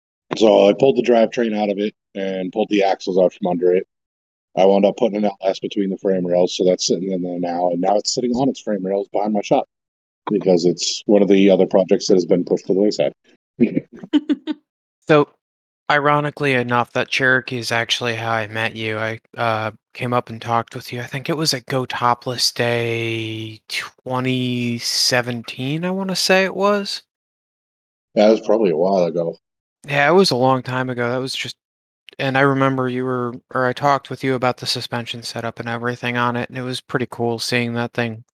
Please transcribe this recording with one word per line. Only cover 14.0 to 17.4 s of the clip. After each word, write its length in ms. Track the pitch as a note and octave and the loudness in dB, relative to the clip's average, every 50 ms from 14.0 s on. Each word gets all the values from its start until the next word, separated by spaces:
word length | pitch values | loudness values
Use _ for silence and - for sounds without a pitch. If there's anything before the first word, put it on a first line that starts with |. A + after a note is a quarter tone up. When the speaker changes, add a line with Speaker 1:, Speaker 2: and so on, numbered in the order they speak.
| - - - D4 D4 - D4 C#4 - D#4 D4 - _ _ _ _ _ _ _ _ _ - | -8 -2 -2 -2 -2 -2 -8 -8 -8 -12 -12 -12 _ _ _ _ _ _ _ _ _ 2
Speaker 2:
So, 200 | D#3+ D3 D3 - _ _ _ _ _ _ _ _ _ _ _ - | 4 4 4 2 _ _ _ _ _ _ _ _ _ _ _ 0
ironically 640 | D3+ D3 C#3 D3 D3 D3 D3 D3 C#3 - D3 C#3 C3+ | 0 2 2 2 2 2 0 -2 -4 -4 -2 0 2
enough, 380 | B2 A#2+ B2 B2 A#2+ A#2 - - | 2 0 2 2 0 0 0 0
that 160 | B2+ A#2 - | -4 -2 -2
Cherokee 500 | - - C3+ B2+ C3 B2+ | -2 0 2 4 2 2